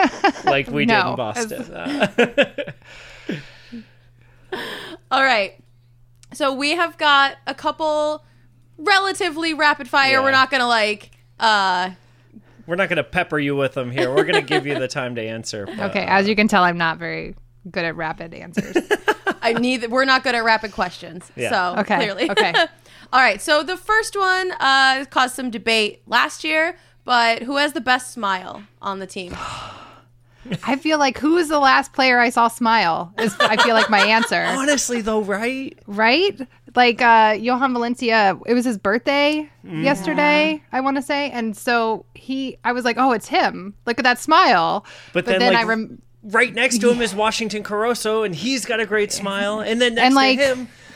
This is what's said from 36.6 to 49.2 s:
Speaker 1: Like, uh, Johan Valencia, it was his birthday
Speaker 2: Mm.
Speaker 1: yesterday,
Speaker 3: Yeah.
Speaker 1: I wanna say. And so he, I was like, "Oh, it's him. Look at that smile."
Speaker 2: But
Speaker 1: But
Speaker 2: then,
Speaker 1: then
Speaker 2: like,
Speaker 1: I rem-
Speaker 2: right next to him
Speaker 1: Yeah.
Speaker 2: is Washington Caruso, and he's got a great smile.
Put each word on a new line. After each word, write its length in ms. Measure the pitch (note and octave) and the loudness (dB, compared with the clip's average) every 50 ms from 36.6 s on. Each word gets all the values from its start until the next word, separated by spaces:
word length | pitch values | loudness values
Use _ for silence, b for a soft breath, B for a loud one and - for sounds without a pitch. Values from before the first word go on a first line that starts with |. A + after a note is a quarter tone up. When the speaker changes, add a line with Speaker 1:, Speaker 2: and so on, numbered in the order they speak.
| b - - | b -2 2
Speaker 1:
Like, 240 | B3 B3 A#3+ A3+ A#3 | 4 4 4 4 4
uh, 380 | B3+ A#3 A3+ A3 A3 G#3+ G#3+ G3 | 4 6 6 8 6 4 2 0
Johan 340 | A3 B3 B3+ A#3+ C#4 C4 B3 | 0 -2 0 0 0 0 0
Valencia, 600 | A#3+ A#3 A#3+ A#3+ - B3+ A3+ A3+ A3 G3+ G3 F3 - - | -2 -2 -4 -4 -2 -2 0 2 4 4 2 2 0 -2
it 80 | - A#3+ | 0 0
was 100 | B3 A#3 | 2 2
his 140 | C4 A3+ F#3+ | 0 -2 -2
birthday 680 | - G3 G#3 A#3+ - D4 C#4 C#4+ C#4+ D4 D4+ D4+ D4+ D4 _ _ - | 0 0 0 0 0 0 2 2 2 2 0 -2 -6 -10 _ _ -14
Speaker 2:
Mm. 200 | F#3+ E3+ D#3 - | -10 -6 -2 0
Speaker 1:
yesterday, 680 | C4+ C#4+ C#4+ - D#4+ D4+ C#4 D4 D4 D4 D4+ D4+ D#4 D#4 | 0 0 0 -2 -2 0 2 2 4 4 2 2 0 -2
Speaker 3:
Yeah. 60 | D4+ - _ | -4 -8 _
Speaker 1:
I 100 | - B3+ | -6 -2
wanna 220 | C4 C#4 C4+ C#4+ C4 | -2 -2 -2 -2 -2
say. 260 | - D4 C#4+ C#4+ C4+ | -2 -2 -2 -2 -4
And 260 | A#3+ A#3+ A3+ A3 G3+ | -4 -6 -6 -6 -8
so 500 | - - B3+ A#3+ A#3 A3+ A3+ A3 - - _ _ | -6 -2 0 0 0 0 0 -2 -4 -8 _ _
he, 420 | - - - C4+ C4+ C4+ B3+ - - - | -18 -10 -8 -6 -6 -6 -8 -10 -6 -4
I 80 | A#3 | -4
was 140 | A#3+ B3+ A#3+ | -4 0 -2
like, 100 | A#3+ A#3 | -2 0
"Oh, 140 | A#3+ C4 C4+ | 2 2 2
it's 160 | A#3+ G#3+ - | 2 0 -2
him. 480 | - C#4+ F4+ D4 F#3+ E3 F3+ F3+ G3+ - - - | -2 0 0 0 0 -2 -6 -12 -16 -18 -10 -6
Look 140 | A#3+ A#3+ - | -4 0 2
at 40 | A#3+ | 4
that 140 | B3+ B3 | 4 4
smile." 640 | - - - D#4 F4 F#4 D4 G#3 F3 E3 E3 E3+ G3+ B B B B B B B | 2 2 4 4 6 6 6 6 4 4 2 0 -2 B B B B B B B
Speaker 2:
But 120 | F3+ F3+ | -2 0
Speaker 1:
But 60 | - F#3+ | 0 2
Speaker 2:
then, 60 | F#3+ | 2
Speaker 1:
then 120 | A#3+ - A#3 | 4 4 4
Speaker 2:
like, 100 | A#3 A3+ | 4 2
Speaker 1:
I 20 | |
rem- 340 | G#3+ A3+ A3+ A3 - - - - _ _ _ - | 2 0 -2 -4 -8 -12 -18 -20 _ _ _ -10
Speaker 2:
right 300 | G#3 G3 A3+ B3 A#3 F3 | -2 2 2 2 2 0
next 240 | A3+ B3+ C4 A#3+ A3 | 0 0 0 0 2
to 100 | A#3+ A#3 | 2 2
him 80 | A#3+ | 4
Speaker 1:
Yeah. 60 | A#3+ A#3 | 2 0
Speaker 2:
is 100 | G3+ F#3+ | -2 0
Washington 480 | G#3 G#3+ A3 G#3+ - A3+ G3+ G#3 G#3+ | 0 0 0 0 -2 -4 -4 -6 -8
Caruso, 640 | F#3+ - G#3 G#3 A3 A#3+ A#3 - - G#3+ A3 A3 G#3+ | -8 -6 -4 -2 -2 -2 -2 -2 -2 -2 -2 -2 -2
and 100 | G3 E3+ | -4 -4
he's 320 | C#3+ F#3 B3+ C4+ B3 - | -4 -4 -4 -4 -4 -2
got 140 | - A3+ A3 | -4 -4 -4
a 60 | A3+ | -2
great 240 | F3+ G#3+ G#3+ G#3 G#3 | -2 0 -2 -2 -2
smile. 480 | - - | -4 -6